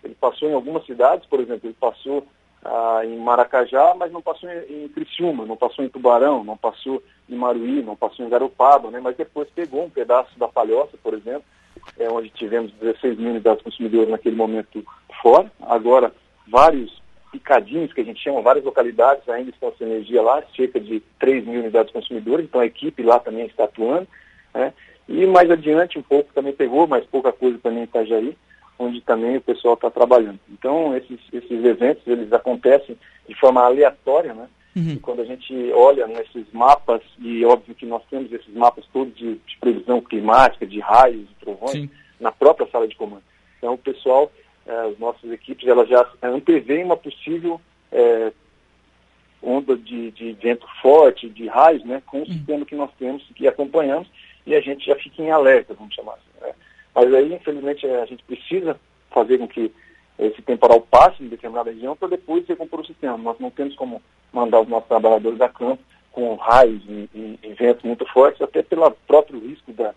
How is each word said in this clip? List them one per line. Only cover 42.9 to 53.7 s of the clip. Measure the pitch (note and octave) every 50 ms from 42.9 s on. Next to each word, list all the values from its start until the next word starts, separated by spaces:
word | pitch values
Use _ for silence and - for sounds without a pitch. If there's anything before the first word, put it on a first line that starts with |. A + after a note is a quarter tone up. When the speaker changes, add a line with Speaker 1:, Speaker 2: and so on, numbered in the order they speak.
| -
Speaker 1:
comando. | _ A2 G#2 G2+ F#2+ _ _ _ _ _ _ _
Então, | _ - A#2+ B2+
o |
pessoal, | - _ - - - - C3+ B2+ C3+ D3+ D3 _ _ _ _ _ _ _
eh, | - A#2 A#2 A2+ A2
as | G#2 G#2
nossas | A2+ A#2 A#2 _ - A#2
equipes, | A#2 - _ - C3 _ -
elas | B2 A#2+ B2 A#2
já | A2+ B2 B2 B2 - - _
antevêem | - B2 B2+ C#3 B2+ - E3 D3 A2+ A#2 C#3+ E3 F3+
uma | F3+ E3+
possível, | - _ D3 - - - - E3 E3+ E3 E3+ E3+ E3 _ _ _ _ _ _
eh, | - - A#2+ A#2 A#2 A2+ A2+ A2 - _ _ _ _ _ _ _ _ _ _ _ _ _ _ _ _ _ _ _ _ _
onda | - B2 B2 C#3 C#3 C3+ C3
de, | A#2 A2+ A2 B2 A#2+ A#2 A2+
de | G#2+ - A#2 A#2 A2
vento | G#2 - A#2+ A#2+ A#2 - - - -
forte, | - C3 C#3+ D#3+ D3+ C3 B2 - - A#2
de | G#2+ - A#2
raios, | G#2+ G2+ B2 C#3+ E3 D#3+ B2+ A2
né, | A#2+ B2+ C3+ _
com | - -
o | C#3
Speaker 2:
Uhum. | D#3
Speaker 1:
sistema | - F3+ D#3+ C#3+ C#3+ D3+ D3 D3
que | - D3
nós | D3 C#3+ C3+ _ _
temos, | C3 B2+ C3+ C#3+ - _ _
que | _ C3
acompanhamos, | C3+ - - C#3+ C#3